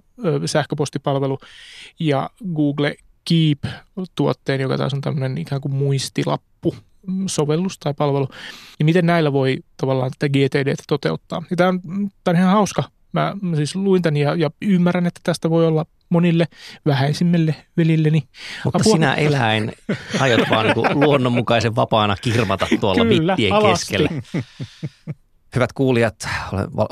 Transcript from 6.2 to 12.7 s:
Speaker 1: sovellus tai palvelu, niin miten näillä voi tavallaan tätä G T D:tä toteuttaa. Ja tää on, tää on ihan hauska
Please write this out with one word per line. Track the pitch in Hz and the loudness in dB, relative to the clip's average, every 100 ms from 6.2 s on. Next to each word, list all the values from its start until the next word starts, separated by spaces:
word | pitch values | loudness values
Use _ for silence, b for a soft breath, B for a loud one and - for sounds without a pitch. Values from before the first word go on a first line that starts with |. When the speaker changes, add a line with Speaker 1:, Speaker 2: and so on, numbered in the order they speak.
| 143 147 _ _ 170 - - _ 196 185 190 | -4 -4 _ _ -6 -6 -10 _ -8 -6 -4
Speaker 1:
sovellus | - 147 156 190 - | -2 -2 -2 -4 -6
tai | 147 | -6
palvelu, | 143 147 139 135 B B B B - | -2 0 0 -2 B B B B -2
niin | 156 | 2
miten | 175 170 | 4 4
näillä | 170 147 | 2 2
voi | 139 131 131 - - | 2 0 -2 -8 -6
tavallaan | 131 131 131 135 | -2 -2 -4 -4
tätä | 147 | 0
G | 139 135 | 2 2
T | |
D:tä | 147 135 - - | 0 -2 -4 -4
toteuttaa. | 147 160 160 - 170 165 | -2 -2 -4 -6 -10 -4
Ja | 170 | 0
tää | 180 | 2
on, | 185 180 190 202 - | 0 -4 -6 -8 -4
tää | - | 0
on | 170 | 2
ihan | 185 | 4
hauska | 208 196 | 4 2